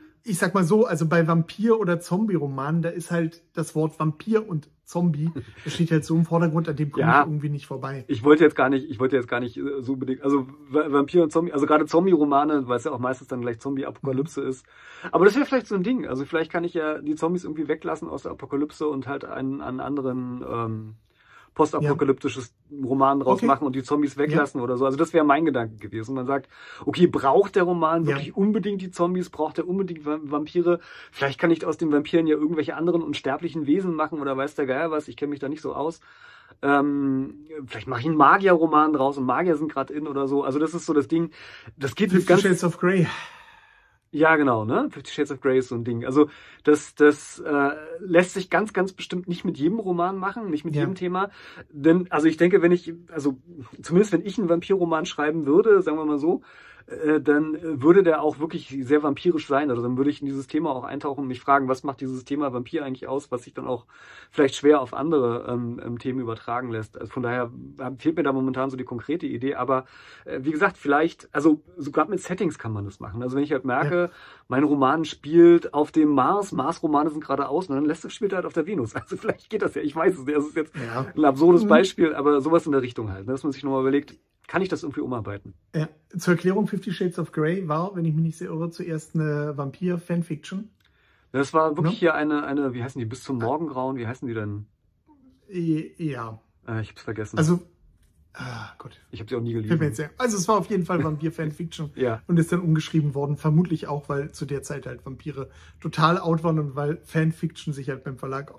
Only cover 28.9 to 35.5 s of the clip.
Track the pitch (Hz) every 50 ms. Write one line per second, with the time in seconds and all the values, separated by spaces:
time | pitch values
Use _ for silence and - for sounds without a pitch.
28.9 | - - 175 175 185 180 175 - - - 151 156 143 - 165 180 180 196 196 170
29.9 | 170 156 147 147 151 156 156 139 147 147 151 156 - 175 175 170 175 170 - -
30.9 | - - - - - - 139 139 139 - - 170 165 160 - 170 151 - 170 156
31.9 | 147 147 147 - - 170 165 156 151 147 151 151 170 156 143 147 143 143 160 175
32.9 | 165 170 160 156 143 - - 139 135 - 170 165 135 165 151 135 151 196 190 180
33.9 | 165 156 156 151 170 151 139 139 135 135 135 143 - - 147 127 127 139 165 165
34.9 | 156 151 147 - 123 - 147 143 147 139 143 131